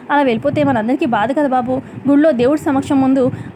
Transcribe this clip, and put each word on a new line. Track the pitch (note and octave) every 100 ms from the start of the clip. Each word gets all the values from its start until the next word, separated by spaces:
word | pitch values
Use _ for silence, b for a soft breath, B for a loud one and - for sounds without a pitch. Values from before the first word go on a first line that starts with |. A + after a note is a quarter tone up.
| B
అలా | D4
వెళ్ళిపోతే | C#4 A3+ C#4 D4
మనందరికీ | C#4 A#3+ A3 C4+ D#4+
బాధ | A3 A3+
కదా | C4+ C#4+
బాబు. | B3+ B3 C4 - B B3+
గుళ్ళో | C#4+ D#4+
దేవుడి | A#3+ A#3+ D4+
సమక్షం | E4 C4+ C#4 C#4+
ముందు | C4+ C4+ B3+ B B